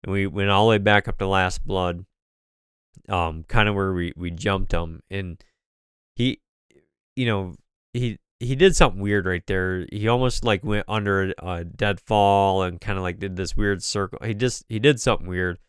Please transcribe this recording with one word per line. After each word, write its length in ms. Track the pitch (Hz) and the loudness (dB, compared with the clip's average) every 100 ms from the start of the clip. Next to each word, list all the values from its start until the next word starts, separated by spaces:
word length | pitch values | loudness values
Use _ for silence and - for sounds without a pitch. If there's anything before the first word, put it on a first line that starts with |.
And 80 | - | -4
we 140 | 98 98 | -2 -2
went 220 | 92 98 | -2 2
all 160 | 98 110 | 4 6
the 60 | |
way 60 | 107 | 4
back 280 | 101 104 - | 4 2 2
up 100 | - | -4
to 80 | 95 | 0
Last 380 | 95 92 - - | 2 2 -2 -4
Blood, 400 | 95 90 87 92 _ _ _ _ _ _ _ _ - - | -2 -2 -4 -10 _ _ _ _ _ _ _ _ -20 -4
um, 380 | 95 82 80 78 | -2 -2 -4 -2
kinda 240 | 120 104 | 2 2
where 200 | 101 95 | 2 0
we, 180 | 90 87 - | -2 -4 -6
we 140 | 87 | -8
jumped 400 | 82 104 98 - | -4 -2 0 0
him. 280 | 85 85 82 _ | 0 -2 -10 _
And 320 | 98 95 82 _ _ _ _ _ _ _ - | -10 -10 -12 _ _ _ _ _ _ _ -2
he, 260 | 123 - _ _ _ 69 _ _ _ - | -2 -2 _ _ _ _ _ _ _ -4
you 100 | 123 | -2
know, 300 | 101 95 - _ _ _ | 0 -4 -12 _ _ _
he, 240 | 123 123 107 _ _ | -4 -4 -4 _ _
he 160 | 120 135 | -4 4
did 200 | 190 165 | 4 8
something 260 | 147 95 | 4 4
weird 240 | 101 101 92 | 0 0 0
right 200 | 90 - | -4 -2
there. 400 | 95 92 92 87 | -2 -2 -4 -6
He 160 | 104 107 | -4 0
almost, 360 | 120 127 - | 2 2 0
like, 200 | 120 98 | 0 0
went 220 | 107 104 - | 0 -2 -2
under 460 | 107 101 98 95 - | -2 0 0 0 -4
a, 100 | 92 | -8
a 160 | 87 | -8
deadfall 1000 | 85 - 104 92 _ 107 101 98 98 95 | -8 -4 -2 -2 _ 2 4 6 4 2
and 180 | 92 87 | -2 -4
kinda, 200 | - 95 | -6 -4
like, 180 | 92 90 | -4 -6
did 160 | 98 92 | -8 -6
this 200 | 92 - | -2 0
weird 280 | 104 98 | 0 0
circle. 360 | - 104 95 - 113 | -2 -4 -4 -6 -6
He 80 | |
just, 320 | 104 123 - - | -2 -2 -4 -8
he 120 | 110 | 0
did 200 | 131 131 | 2 2
something 280 | - 107 90 | 0 -2 -2
weird. 320 | 90 90 87 | -2 -2 -4